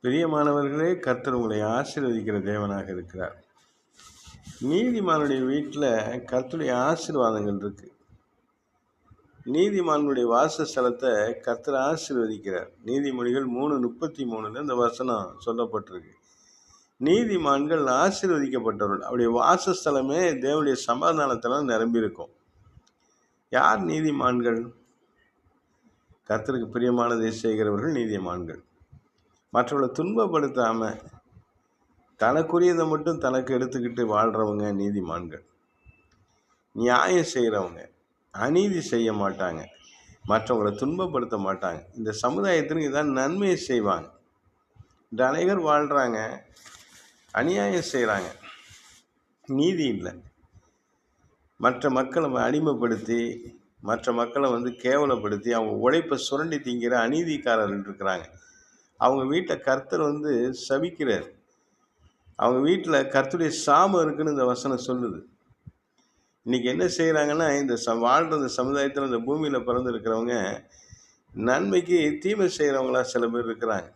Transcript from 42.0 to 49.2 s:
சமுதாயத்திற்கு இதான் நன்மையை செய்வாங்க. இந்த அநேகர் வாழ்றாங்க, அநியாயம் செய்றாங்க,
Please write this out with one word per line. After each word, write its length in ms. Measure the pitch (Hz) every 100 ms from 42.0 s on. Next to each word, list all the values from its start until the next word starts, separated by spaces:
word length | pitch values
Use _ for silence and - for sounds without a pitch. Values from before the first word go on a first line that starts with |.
| 110 104 123
சமுதாயத்திற்கு 600 | 170 196 170 147 160 147
இதான் 220 | 143 151
நன்மையை 460 | 131 139 185 202 165
செய்வாங்க. 520 | - 123 104 87 76 - _ _ _ _ _ - - _ _
இந்த 180 | 117 127
அநேகர் 340 | 156 180 196
வாழ்றாங்க, 760 | 160 147 147 143 123 110 110 - - - - - - - - _ _
அநியாயம் 520 | - 147 196 202 180 -
செய்றாங்க, 340 | 131 113 101 85 - - - - - - - _ _